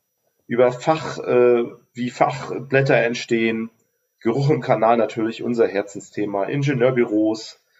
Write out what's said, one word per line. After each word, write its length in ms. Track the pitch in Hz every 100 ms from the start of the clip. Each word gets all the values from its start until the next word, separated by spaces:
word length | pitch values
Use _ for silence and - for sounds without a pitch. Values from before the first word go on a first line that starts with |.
| _ _ _ _ -
über 260 | 117 123
Fach-, 460 | 135 160 156 - -
äh, 460 | - 123 123 120 117 - _
wie 180 | - 123
Fachblätter 840 | - 156 135 - 113 135 135 135 123
entstehen, 760 | 117 120 - 117 113 113 113 _ _ _ _ _
Geruch 300 | 113 120 139
im 100 | 151
Kanal 360 | - 110 110 117
natürlich, 460 | 107 120 110 113
unser 260 | 117 117 104
Herzensthema, 760 | 98 - 101 - - 101 101
Ingenieurbüros. 1160 | 95 143 139 123 123 123 117 104 110 113 - - _